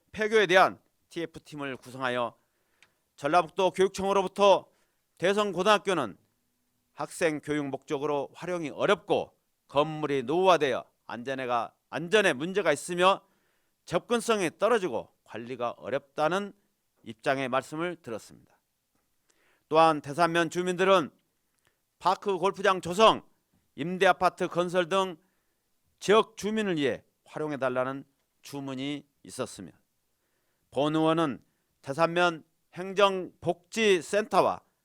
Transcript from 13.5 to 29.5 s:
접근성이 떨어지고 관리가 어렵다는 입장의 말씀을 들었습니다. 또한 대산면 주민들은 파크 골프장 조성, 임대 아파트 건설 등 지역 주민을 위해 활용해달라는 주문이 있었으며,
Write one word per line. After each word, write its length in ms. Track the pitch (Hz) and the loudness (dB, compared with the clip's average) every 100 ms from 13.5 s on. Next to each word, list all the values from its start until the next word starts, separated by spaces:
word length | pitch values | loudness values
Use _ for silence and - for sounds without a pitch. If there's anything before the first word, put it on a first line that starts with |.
| _ _ _ | _ _ _
접근성이 680 | - 165 - 240 - 214 170 - | -4 -4 -2 -4 0 0 0 0
떨어지고 540 | 208 233 180 110 82 _ | 0 0 0 -6 -8 _
관리가 500 | _ 107 117 127 117 - | _ -14 -12 -8 -8 -8
어렵다는 720 | 95 135 - - 151 180 202 - _ _ _ _ | -6 -8 -8 -4 -2 -2 -6 -14 _ _ _ _
입장의 460 | 113 117 147 135 135 | -20 -8 -4 -2 -2
말씀을 480 | 131 123 156 175 165 | -4 -4 -8 -8 -8
들었습니다. 600 | - 107 - 65 _ _ _ _ _ _ _ _ _ _ _ _ _ | -12 -14 -14 -20 _ _ _ _ _ _ _ _ _ _ _ _ _
또한 320 | 156 160 151 | 4 6 4
대산면 500 | 139 143 170 170 165 | -4 0 0 2 -2
주민들은 600 | 175 180 180 185 190 135 _ _ _ _ _ _ _ _ _ | -2 -4 0 4 4 2 _ _ _ _ _ _ _ _ _
파크 400 | 175 190 202 190 | -2 -2 -2 -2
골프장 420 | 185 190 196 190 | -2 0 -2 -2
조성, 420 | 165 180 220 147 - _ _ _ _ | -4 4 6 4 -4 _ _ _ _
임대 320 | - 151 185 185 | -10 -8 2 2
아파트 420 | 175 180 - 175 | 4 0 -2 -4
건설 400 | 170 180 180 170 | -2 -2 -2 -2
등 280 | 190 190 160 _ _ _ _ _ _ _ _ | -2 -2 -6 _ _ _ _ _ _ _ _
지역 380 | - 214 - - | 2 2 2 -6
주민을 400 | 196 220 202 165 | -6 -4 -2 -2
위해 280 | 139 90 _ _ | -2 -4 _ _
활용해달라는 800 | _ 151 151 143 131 127 127 135 135 _ _ _ | _ -10 -8 -4 -4 -2 -4 -8 -14 _ _ _
주문이 640 | - 143 139 131 139 143 - _ | -14 -12 -10 -8 -8 -8 -14 _
있었으며, 480 | - 107 117 | -20 -10 -10